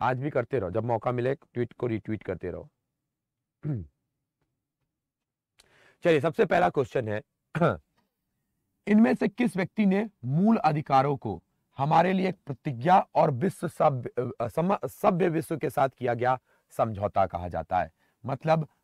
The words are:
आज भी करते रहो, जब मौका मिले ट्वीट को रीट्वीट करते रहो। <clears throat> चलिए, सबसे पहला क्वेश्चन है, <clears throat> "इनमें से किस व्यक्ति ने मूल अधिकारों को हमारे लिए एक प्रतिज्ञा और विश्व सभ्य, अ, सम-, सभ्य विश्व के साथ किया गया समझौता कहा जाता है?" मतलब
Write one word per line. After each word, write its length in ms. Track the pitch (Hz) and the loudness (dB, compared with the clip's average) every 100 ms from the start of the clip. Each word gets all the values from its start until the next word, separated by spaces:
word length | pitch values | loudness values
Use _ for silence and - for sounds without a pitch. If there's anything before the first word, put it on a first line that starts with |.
आज 180 | 117 127 | -2 -2
भी 100 | 147 | -2
करते 300 | 143 117 131 | -4 -2 -2
रहो, 120 | 95 | -2
जब 140 | 101 113 | -2 -2
मौका 260 | 113 131 | -2 -2
मिले 240 | 123 123 143 | -2 -2 -4
ट्वीट 380 | _ 120 120 | _ -6 -6
को 140 | - 123 | -6 -6
रीट्वीट 360 | 113 - 107 | -4 -6 -8
करते 280 | - 87 92 | -8 -8 -8
रहो। 180 | 82 - _ _ _ _ _ _ _ _ _ 151 | -10 -14 _ _ _ _ _ _ _ _ _ -8
<clears throat> 20 | 127 78 _ _ _ _ _ _ _ _ _ _ _ _ _ _ _ _ _ _ _ _ _ | -8 -10 _ _ _ _ _ _ _ _ _ _ _ _ _ _ _ _ _ _ _ _ _
चलिए, 160 | 175 156 | 2 2
सबसे 260 | 156 151 214 | 2 0 2
पहला 240 | 175 175 | 2 2
क्वेश्चन 400 | 151 127 143 110 | 0 -2 -2 -4
है, 120 | 107 - _ _ 156 | -6 -8 _ _ 0
<clears throat> 220 | 165 87 _ _ _ _ _ _ _ _ _ _ - | 0 0 _ _ _ _ _ _ _ _ _ _ 2
"इनमें 280 | 214 240 247 | 6 6 4
से 120 | 240 | -2
किस 300 | - 247 180 | 0 -2 -2
व्यक्ति 280 | 185 - 202 | -4 0 2
ने 240 | 190 220 _ 120 | 2 -2 _ -4
मूल 320 | 147 208 226 | 0 2 4
अधिकारों 600 | 156 151 - 135 135 139 | 2 0 2 2 2 0
को 260 | 113 87 - _ _ - | -4 -8 -12 _ _ -6
हमारे 360 | 139 160 175 | 0 4 4
लिए 160 | 185 185 | 2 -2
एक 60 | - - | -4 -10
प्रतिज्ञा 640 | 135 160 117 143 190 - - | -10 -8 -2 4 4 4 2
और 160 | 160 | 2
विश्व 360 | 123 180 - 170 | 2 -2 -4 -6
सभ्य, 640 | - 156 131 117 - 123 - | 0 0 0 -6 -6 -6 -4
अ, 60 | 117 | -6
सम-, 400 | - 175 - - | -2 -2 -2 -4
सभ्य 420 | - 202 180 185 | -2 0 2 0
विश्व 280 | 160 - 160 | -2 -4 -4
के 120 | 147 | -4
साथ 200 | 135 135 | 0 -2
किया 240 | - 123 | -2 -4
गया 260 | 120 123 127 _ _ _ | 0 0 -2 _ _ _
समझौता 560 | - 120 98 101 98 92 | -4 -2 -2 -2 0 0
कहा 220 | 90 87 | -2 -8
जाता 320 | 82 80 90 | -8 -2 -2
है?" 120 | 80 _ _ _ 113 | -2 _ _ _ -10
मतलब 420 | 135 160 160 151 _ | -6 0 0 -2 _